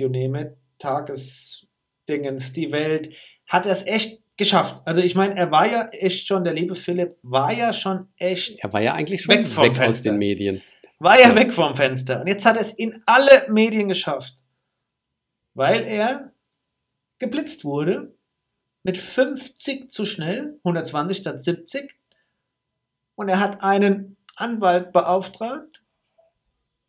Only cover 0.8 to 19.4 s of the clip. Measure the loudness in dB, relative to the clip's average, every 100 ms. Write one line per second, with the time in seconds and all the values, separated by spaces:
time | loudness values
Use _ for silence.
0.8 | -6 -6 -6 -12 -12 -16 -18 -20 _ _
1.8 | _ _ -8 -6 -4 -8 -10 -8 -4 -4
2.8 | -2 -4 -6 -18 -20 _ -2 -2 0 -4
3.8 | -2 -4 -4 -10 _ -4 2 2 0 -6
4.8 | -4 0 2 2 0 0 2 2 2 0
5.8 | -6 -4 -4 -4 -4 -2 -2 -4 -4 -6
6.8 | -6 -4 -4 -8 -4 0 0 0 -2 -2
7.8 | -4 -6 -8 -6 -4 -4 -8 -10 -6 -2
8.8 | 0 -2 -4 -4 4 4 4 2 2 4
9.8 | 0 0 -2 0 0 0 -2 -4 _ _
10.8 | _ -2 6 8 10 8 4 2 -2 2
11.8 | 0 0 -4 -4 -4 0 2 2 -2 -6
12.8 | -8 -6 2 4 8 8 8 2 2 2
13.8 | -2 -2 -4 -8 -10 _ _ _ _ _
14.8 | _ _ _ _ _ _ _ -2 2 2
15.8 | 0 -2 -2 -4 -10 _ _ _ _ _
16.8 | _ _ _ -10 -6 -6 -8 -10 -6 -2
17.8 | -2 -2 -6 _ _ _ _ _ _ _
18.8 | -6 -6 -6 0 0 -2